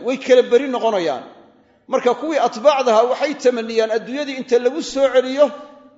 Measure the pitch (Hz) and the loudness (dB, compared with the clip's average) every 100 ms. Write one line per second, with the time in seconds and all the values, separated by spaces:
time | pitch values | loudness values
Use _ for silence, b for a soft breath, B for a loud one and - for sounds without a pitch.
0 | 220 269 - 254 214 240 277 240 220 202 | -6 -6 2 4 4 2 2 -2 -2 0
1 | 165 127 - - _ _ b b - 262 | -2 -4 -10 -20 _ _ b b -6 -2
2 | 240 226 311 294 233 226 262 277 254 220 | 0 -2 -2 0 -2 2 2 4 4 2
3 | 240 240 294 - 254 247 226 226 220 226 | 2 0 -4 -2 -2 -2 -2 -2 -2 -2
4 | 190 269 285 262 - 240 247 302 247 269 | -6 -8 -8 -8 -2 0 0 -2 -6 0
5 | 269 254 254 269 294 - - - - | 2 2 0 2 0 0 -16 -20 -20